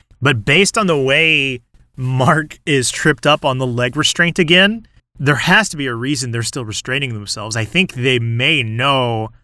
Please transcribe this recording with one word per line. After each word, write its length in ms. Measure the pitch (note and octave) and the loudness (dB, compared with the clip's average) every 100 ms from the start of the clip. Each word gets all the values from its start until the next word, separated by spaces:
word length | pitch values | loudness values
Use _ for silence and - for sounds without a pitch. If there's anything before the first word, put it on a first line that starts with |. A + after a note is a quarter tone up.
| _ - | _ 0
But 240 | D3 A#2+ G#2 | 2 2 2
based 320 | D#3 G3 A#3 | 4 4 2
on 80 | F#3+ | 2
the 120 | D3 | 2
way 640 | C3 D3 D#3+ D3+ C3+ B2 _ _ _ - | 2 4 4 2 0 -6 _ _ _ -8
Mark 640 | B2+ C3 B2+ D#3 D#3 - - | -2 2 4 2 0 -8 0
is 260 | C#3 A#2+ | 0 0
tripped 340 | - D#3+ D3 D3 | 0 0 0 -2
up 180 | D3+ | -2
on 140 | D3 C3 | -4 -2
the 80 | B2+ | -2
leg 280 | A#2+ B2 C#3 | -2 -2 0
restraint 400 | - - F3 E3 | -2 0 0 0
again, 500 | D#3 F3+ G3+ A3+ - _ _ - | 0 0 0 -4 -14 _ _ -4
there 180 | C3+ C3 | 0 0
has 340 | - G3+ G#3 | 4 2 2
to 80 | D3+ | -4
be 100 | C3+ | -6
a 80 | A#2 | -4
reason 360 | B2+ C#3 B2+ | -2 -2 -2
they're 120 | A#2 | -4
still 220 | A2+ C#3 A2 | -4 -6 -8
restraining 480 | G#2 C3 C3+ C3+ | -8 -4 -4 -2
themselves. 420 | A2 G2+ G#2+ G#2+ A2+ | -6 -8 -8 -4 -4
I 80 | A2 | -2
think 280 | F3 F#3 | 0 0
they 260 | B2+ B2+ B2 | 0 0 2
may 420 | A#2 A#2 C#3 D#3 | 0 0 2 0
know 680 | A2 A2+ C3+ C#3 A#2+ A2+ A2 - | 0 -2 0 2 0 -2 -6 -10